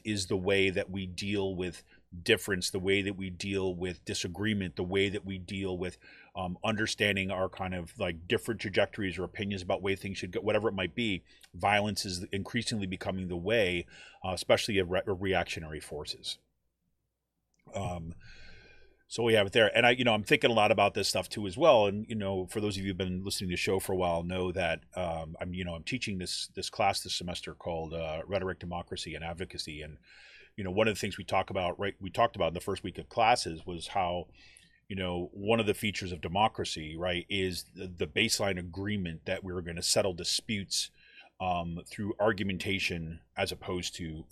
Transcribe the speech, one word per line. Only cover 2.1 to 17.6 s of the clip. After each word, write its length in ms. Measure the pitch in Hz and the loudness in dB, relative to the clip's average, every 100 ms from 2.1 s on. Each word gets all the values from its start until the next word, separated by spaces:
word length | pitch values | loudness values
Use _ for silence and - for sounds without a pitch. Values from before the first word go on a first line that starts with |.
| 87 | -6
difference, 480 | 85 107 - 92 - | 4 4 4 -2 0
the 80 | 95 | -2
way 240 | 92 98 | 2 2
that 140 | 98 92 | 2 -4
we 120 | 95 | -8
deal 460 | 85 101 98 92 | -6 -2 0 0
with 300 | 87 90 85 | -2 -4 -6
disagreement, 720 | - 101 95 90 110 104 90 - | -6 -6 -4 -2 0 0 -2 -4
the 80 | |
way 240 | 90 98 98 | 0 4 4
that 180 | 101 95 | 0 -6
we 120 | 95 | -8
deal 380 | 87 98 95 92 | -6 -4 -2 -2
with, 220 | 90 - - - - 95 | -4 -8 -20 -20 -14 -8
um, 200 | 90 90 | -6 -2
understanding 640 | 110 107 110 - 104 98 95 | -2 0 0 2 2 2 0
our 180 | 92 95 | 0 -2
kind 260 | - 92 | -2 -4
of, 180 | 92 82 - | -4 -6 -4
like, 300 | 92 82 87 | -4 -2 0
different 320 | 113 - 104 | 0 2 -4
trajectories 580 | 107 104 101 - 95 87 | 0 2 2 0 -4 -4
or 60 | |
opinions 380 | 87 - 101 98 | -6 -4 -4 -4
about 200 | 90 92 | -2 0
way 140 | 98 98 | 0 -2
things 220 | 101 95 | -4 -6
should 120 | 92 | -6
go, 100 | - | -2
whatever 280 | 101 107 107 | 2 2 2
it 60 | |
might 200 | 98 92 | 0 -2
be, 300 | - 113 90 _ - - | 0 -2 -2 _ -20 -18
violence 500 | 87 98 104 104 95 | -2 4 4 2 -2
is 200 | 101 90 95 | -4 -6 -4
increasingly 540 | 98 92 120 110 110 95 | -4 -2 -4 -2 -4 -4
becoming 420 | 92 104 95 90 | -4 -4 -4 -4
the 80 | 87 | -4
way, 480 | 87 117 95 87 - - - - | 2 4 4 2 -4 -16 -20 -10
uh, 80 | 92 | -6
especially 460 | 90 - 113 - 98 | -4 2 2 4 2
of 120 | 87 | 2
re-, 120 | 90 - | 0 0
reactionary 720 | 90 95 90 85 - 78 76 | -2 2 2 0 -4 -8 -10
forces. 580 | - 76 76 - - - _ _ _ _ _ _ _ _ _ _ _ _ | -10 -10 -10 -10 -10 -12 _ _ _ _ _ _ _ _ _ _ _ _